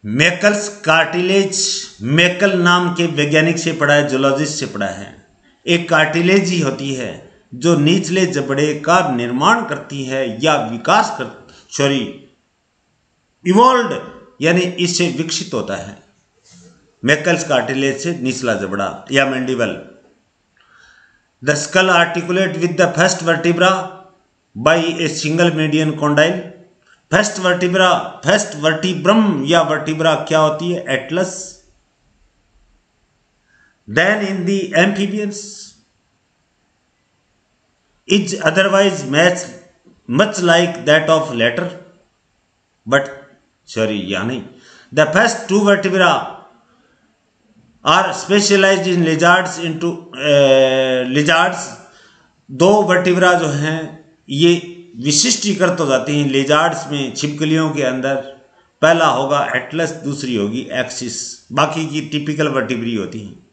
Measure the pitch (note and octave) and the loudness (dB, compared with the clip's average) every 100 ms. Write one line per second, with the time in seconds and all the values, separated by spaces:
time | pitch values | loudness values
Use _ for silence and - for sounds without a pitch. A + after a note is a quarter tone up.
0 | G#2 A#2 E3 F3 G#3 G#3 - - D#3 D#3+ | -6 0 0 2 0 0 -6 -8 0 2
1 | D#3+ F3 F3+ G3 F#3+ - - - - - | 2 -2 0 2 0 -2 -4 -6 -10 -10
2 | G#2+ D3+ F3 F3+ G3+ F#3 F3 F3+ F3 E3+ | -2 2 2 2 0 2 2 2 2 -2
3 | E3+ C#3+ D3 D3+ D#3+ E3+ E3+ D#3 C#3+ D3 | -2 0 0 2 2 0 -4 -2 2 2
4 | C3+ B2+ C#3 C3+ D3+ - B2 G#2 G2 F#2 | 2 0 0 0 -4 -6 -8 -6 -6 -8
5 | G2 - _ _ _ _ - E3+ E3+ D#3+ | -14 -20 _ _ _ _ -2 0 2 2
6 | D#3 E3 F3 G3 F3 F3 C#3+ - C#3 C3 | 2 2 2 2 2 0 -2 -2 -6 -6
7 | A2+ D#2 - _ _ B2 D#3 D#3+ D3 F3 | -8 -10 -18 _ _ -2 2 4 4 2
8 | D#3+ F#3 F#3 C#3+ C3 C#3 D3+ C#3+ - F3+ | 0 0 0 -2 -4 0 0 -2 2 2
9 | D#3 B2 A#2+ B2 D#3+ A#3 G#3+ C#3+ - C#3+ | 2 -2 -2 0 2 2 -2 -8 -10 -10
10 | C3 C3+ B2+ A2 D3+ D3 A2+ A2+ - G3+ | -6 -4 -4 -2 0 0 -2 -6 2 2
11 | - - B2 - - - _ - C#3 C#3 | 2 -4 -10 -12 -20 -20 _ -2 0 0
12 | A2 - - _ _ _ _ _ _ _ | -4 -10 -20 _ _ _ _ _ _ _
13 | _ _ _ _ F3 F#3+ B3+ B3 A3 C#3 | _ _ _ _ 0 4 6 4 0 -6
14 | - - - _ D3+ F3+ F3+ - F3 - | -10 -20 -20 _ 0 2 0 -2 -4 0
15 | F3 C3 D#3+ - E3 A#2+ G2 F#2+ F#2 - | -2 -2 -6 -6 -6 -6 -6 -8 -10 -16
16 | _ _ _ _ _ - - _ _ _ | _ _ _ _ _ -20 -20 _ _ _
17 | B2+ D3+ F3 - - C3+ A#2+ C3+ C#3 C3+ | 0 0 2 -2 0 0 0 -2 -2 -2
18 | E3+ D3+ B2+ A#2+ B2+ G2+ F#2+ G2 G2 D2 | -6 -4 -4 -4 -2 -2 -4 -4 -6 -6
19 | - C#3 C3+ C3 B2+ B2+ A2+ - - - | -2 0 2 -2 -4 -2 -2 -4 -14 -20
20 | _ _ _ _ _ _ _ _ _ _ | _ _ _ _ _ _ _ _ _ _
21 | _ _ _ _ C3 C#3+ - F#3 F#3 F3 | _ _ _ _ -2 -2 0 2 4 4
22 | E3+ F3 E3+ F3+ F#3+ D#3+ E3+ D3+ F3 D3+ | 2 0 -2 0 0 -2 -4 2 0 2
23 | F3+ - D#3+ E3 E3+ E3+ F3+ F#3+ - - | 0 2 0 0 0 2 2 2 -4 -14
24 | - _ _ _ _ G#2 C3 E3 E3 E3 | -20 _ _ _ _ -2 2 2 2 -2
25 | D#3+ - D#3 E3 F3 D#3 D#3 D3+ D#3 - | -4 -4 -2 2 2 2 0 2 0 0
26 | D3 D3 D#3+ F#3 - - - _ _ _ | 0 4 2 0 -8 -18 -20 _ _ _
27 | _ F#3 G#3 - F3+ F3+ F3 F#3 F#3 B2 | _ 0 0 0 0 0 0 2 4 2
28 | - - C#3+ G3+ G#3 D3 D3+ D#3 F#3 F3+ | -2 -6 0 0 0 -2 -2 0 -2 -2
29 | E3 A3 G#3 D#3 C3+ E3+ D#3+ D#3 D#3 D#3 | 2 2 2 0 2 2 2 -2 -4 0
30 | D#3+ D#3 - D#3 D#3 D3+ E3+ F3 - C3 | 0 0 0 2 2 0 -4 -6 -4 -6
31 | - E3+ F#3 - - - _ _ _ _ | -4 -4 -4 -6 -16 -20 _ _ _ _
32 | _ _ _ _ _ _ _ _ _ _ | _ _ _ _ _ _ _ _ _ _
33 | _ _ _ _ _ _ _ _ - A2+ | _ _ _ _ _ _ _ _ -6 0
34 | F3+ G#3+ G3+ G3 F3 G3 F#3 D#3 F#3+ F#3+ | 0 0 -2 -4 -2 -2 0 2 2 0
35 | G3 G#3 G#3 - - - - _ _ _ | -4 -4 -6 -8 -16 -18 -20 _ _ _
36 | _ _ _ _ _ _ _ _ _ _ | _ _ _ _ _ _ _ _ _ _
37 | _ _ _ _ _ _ _ _ _ _ | _ _ _ _ _ _ _ _ _ _
38 | - G3+ - G3 D#3+ E3 F#3+ G3 G3+ D#3+ | 0 0 0 -2 0 2 4 4 2 0
39 | C3+ C#3+ F3 F3+ - - - _ _ _ | -2 2 2 2 -8 -16 -20 _ _ _
40 | - B2+ G#3 F#3 F3 E3+ F3 - - D#3 | -4 0 0 0 2 4 2 -2 2 2
41 | D#3 D#3+ - A#2+ A2+ D3 F3 - - _ | 4 0 0 0 0 0 -6 -10 -20 _
42 | _ _ _ _ _ _ _ _ - C3+ | _ _ _ _ _ _ _ _ -2 0
43 | C3+ - - _ _ _ _ A2 A2 G#2+ | 0 -12 -20 _ _ _ _ -4 -2 -2
44 | F2+ F#2+ G#2+ B2+ - - - - _ C#3 | -4 -4 -4 -6 -10 -20 -20 -20 _ 0
45 | D#3 E3+ A3+ - - G3 G3+ G3 F#3 F#3 | 2 2 0 -2 -2 0 2 2 2 2
46 | F3 C#3+ - - - _ _ _ _ _ | 2 2 -4 -14 -20 _ _ _ _ _
47 | _ _ _ _ _ _ _ _ C3+ E3+ | _ _ _ _ _ _ _ _ 2 2
48 | F#3+ - - G3+ G3+ G3 F#3+ F#3+ F#3 F3 | 2 -6 0 0 4 4 4 2 2 2
49 | D#3+ D#3+ E3+ F3+ F3+ - E3+ D#3+ E3+ E3+ | 2 4 4 4 2 -6 -6 -4 -4 -6
50 | - B2+ D3 C#3+ C#3 C3+ C3 C3 C3 B2+ | -12 -6 2 6 6 6 4 2 0 0
51 | B2+ C3+ D3 E3 F#3 F3+ - - - _ | 0 0 2 2 2 -2 -12 -16 -20 _
52 | _ _ _ _ _ C3+ F3+ G#3+ F3+ F3+ | _ _ _ _ _ 2 4 4 4 2
53 | F3+ F3+ F3+ F3 D#3+ C#3+ D3+ D#3+ D3+ - | 2 2 4 4 0 -2 -4 -4 -8 -14
54 | - _ - C#3 E3+ F3 - - - - | -20 _ -8 2 4 4 -2 -18 -20 -8
55 | C3+ D3 A#3+ A3 G3+ F#3+ F3+ E3 D3 C3 | -2 0 0 -2 -2 0 0 0 0 0
56 | C3 D3 C#3+ C3+ C3+ D3+ E3+ D#3+ C#3+ C#3+ | 0 -2 0 0 2 2 2 -2 -8 -6
57 | C3 - D3 D3 D#3 D#3+ D#3+ D3 C3 C3 | -6 -6 -6 -4 -2 0 0 -2 -2 -2
58 | C3 C3+ C3+ - _ _ _ _ D#3 E3 | -4 -4 -6 -18 _ _ _ _ 2 4
59 | D#3+ B2+ C#3 C#3+ B2 B2 - D#3 E3 D#3+ | 2 2 0 0 0 -4 -6 -4 -4 -4
60 | C#3+ C#3+ C3 A#2 G2+ A#2 - B2+ B2 - | -8 -8 -4 -2 -2 -4 -6 -6 -6 -6
61 | B2 - - - _ A#2+ D3+ D#3+ D#3 D3+ | -10 -10 -12 -16 _ -2 -2 -2 -6 -6
62 | - D3+ D3 D3 D3+ C3 A2 A#2+ A#2 A2+ | -6 -6 -4 -4 -2 -2 -4 -4 -4 -4
63 | F2+ A2+ G2+ - _ | -6 -10 -16 -20 _